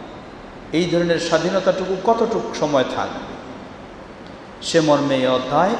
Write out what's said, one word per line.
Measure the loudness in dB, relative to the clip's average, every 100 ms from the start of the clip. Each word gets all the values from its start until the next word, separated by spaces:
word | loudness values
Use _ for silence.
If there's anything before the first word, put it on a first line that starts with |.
| -14 -16 -16 -16 -16 -16 -4
এই | 0
ধরনের | 2 2 2 2
স্বাধীনতাটুকু | 2 2 2 2 2 2 -2 0
কতটুকু | 2 2 2 0 -2 -2
সময় | 2 2 2 -2
থাকবে, | -4 -6 -10 -12 -14 -14 -16 -16 -16 -16 -16 -16 -16 -16 -18 -12
সে | 0 4
মর্মে | 6 4 4
এই | 2 4
অধ্যায়। | 2 2 2 2 0